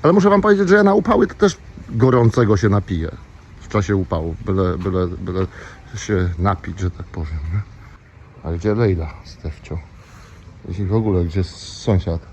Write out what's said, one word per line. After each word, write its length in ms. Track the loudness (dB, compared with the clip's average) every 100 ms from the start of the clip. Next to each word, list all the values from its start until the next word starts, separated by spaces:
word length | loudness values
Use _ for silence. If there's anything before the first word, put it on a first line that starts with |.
Ale 100 | 6
muszę 180 | 6 6
wam 120 | 4
powiedzieć, 260 | 4 4 6
że 60 |
ja 80 | 6
na 120 | 6
upały 320 | 4 2 2 0
to 80 |
też 220 | 2 0 0 -16 -20 -8
gorącego 680 | 2 4 6 4 4 2 4
się 120 | 4
napiję. 420 | 0 0 -6 -6 -10 -20 -20 -20 -20
W 80 | -4
czasie 280 | -4 0 -2
upału, 400 | 0 -4 -4 -8
byle, 340 | -4 0 0 -2
byle, 280 | -2 -2 -2
byle 400 | -4 -6 -4 -4 -8 -20 -20 -16 -14
się 340 | -2 0 0 -2
napić, 420 | -2 -2 -6 -6
że 100 | -6
tak 160 | -6 -14
powiem, 320 | -10 -8 -8 -6
nie? 80 | -6 -8 -16 -20 -20 -20 -20 -20 -14
A 80 | -8
gdzie 220 | -4 -2
Lejla 400 | 0 0 0 -4 -12
z 120 | -20 -14
Tefcią? 420 | -12 -12 -12 -12 -12 -20 -20 -20 -20 -20 -20 -20 -12
Jeśli 180 | -8 -2
w 80 |
ogóle, 300 | 0 2 0
gdzie 160 | 0 -2
s-, 160 | -4 -6
sąsiad? 640 | -18 -6 0 0 0 -6 -8